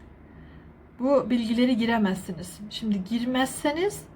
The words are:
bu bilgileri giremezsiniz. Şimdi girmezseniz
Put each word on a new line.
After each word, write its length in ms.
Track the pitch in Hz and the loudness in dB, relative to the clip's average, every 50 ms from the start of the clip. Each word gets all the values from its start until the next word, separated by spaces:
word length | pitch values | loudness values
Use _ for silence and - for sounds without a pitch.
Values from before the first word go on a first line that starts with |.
| - - - - - - - - - - - - - - - - - - - - | -20 -20 -20 -20 -20 -20 -20 -20 -20 -20 -20 -20 -20 -20 -20 -20 -20 -18 -8 -2
bu 300 | 240 277 285 254 - 214 | 2 4 4 4 4 4
bilgileri 480 | 247 240 226 214 233 233 247 254 254 | 0 0 2 2 2 4 4 4 4
giremezsiniz. 840 | 214 233 226 233 220 208 185 190 185 - - 175 160 180 - - - 208 - | 2 2 2 2 4 2 2 0 -2 -6 -8 -10 -10 -10 -12 -14 -14 -14 -12
Şimdi 340 | - - 226 214 202 196 185 | -10 -6 -2 -2 -2 -2 -2
girmezseniz 1000 | - 233 226 240 254 254 254 269 262 - - - 294 294 330 370 415 - - - - - | -2 -4 -2 -2 0 0 0 0 0 -2 -2 -2 0 0 2 0 0 -2 -4 -14 -16 -20